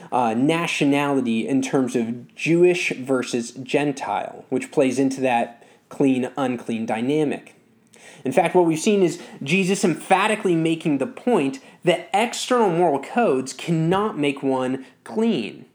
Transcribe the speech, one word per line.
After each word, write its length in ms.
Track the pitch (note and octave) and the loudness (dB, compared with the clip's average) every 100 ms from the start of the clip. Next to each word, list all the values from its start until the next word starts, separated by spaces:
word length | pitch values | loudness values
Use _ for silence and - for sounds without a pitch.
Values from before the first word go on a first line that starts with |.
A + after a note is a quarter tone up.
| - | -4
uh, 220 | - A#2+ | 0 0
nationality 1120 | A2 C#3 E3 E3+ - C#3+ C#3+ C#3+ C#3 A#2 A2+ - | 2 2 2 0 0 2 2 2 0 0 -2 0
in 140 | C3+ | 0
terms 340 | C3 C#3+ B2 B2 | 0 0 0 0
of 380 | A2+ B2 - | -2 -4 -12
Jewish 560 | - - E3 F3+ F3 - | -8 0 4 4 4 -2
versus 600 | A2+ B2+ C3 A#2+ B2+ A#2 | -4 -2 -2 0 -4 -4
Gentile, 920 | - B2 C#3+ D3 C3+ - G2+ - - - | -10 -4 0 0 -2 -4 -4 -6 -10 -6
which 200 | C3 - | -6 -2
plays 280 | - C3+ B2 | 0 2 2
into 240 | C3+ C3+ | 0 0
that 440 | C3 A#2+ A2+ - - _ _ | 0 0 -2 -8 -20 _ _
clean, 420 | - C#3+ B2+ B2 - | 0 2 2 0 -2
unclean 480 | C3 B2 - A2+ | -2 -4 -6 -6
dynamic. 680 | A2+ A2 B2 D3+ D3 F#2+ - - _ _ _ - - - | -4 -4 0 0 0 -2 -10 -20 _ _ _ -20 -20 -10
In 80 | - | -2
fact, 220 | C3+ E3+ | 2 4
what 100 | F#3 | 4
we've 140 | E3+ D#3 | 4 2
seen 240 | - G3+ | 2 4
is 180 | F3 - - - | 2 0 -10 -10
Jesus 420 | C#3 F#3 F3+ G3 | -2 0 2 2
emphatically 680 | F#3+ D3+ - F#3 G#3+ G#3+ G3+ | 0 0 2 2 2 0 0
making 420 | E3 D#3+ D#3+ - C#3 | 0 0 0 0 0
the 100 | B2 | -2
point 520 | - - A3+ C3+ C3 - - | -4 0 2 2 -4 -12 -4
that 260 | E3 E3+ - | 0 0 0
external 560 | G3 A#3 - - B3 G#3+ | -2 0 -4 -2 2 2
moral 280 | E3 F3 C#3 | 2 2 0
codes 540 | C#3 - A3+ C3+ C3 | -2 0 0 0 -2
cannot 640 | - - E3 D#3+ F#3+ G#3 D3+ | -8 -2 0 2 2 0 -2
make 260 | C#3+ C#3 | -2 -2
one 440 | C#3 C3 B2+ C3 - _ | -2 -2 -2 -4 -8 _
clean, 640 | - A#2 A3+ F3 G2+ - - | -8 -2 0 0 -4 -10 -20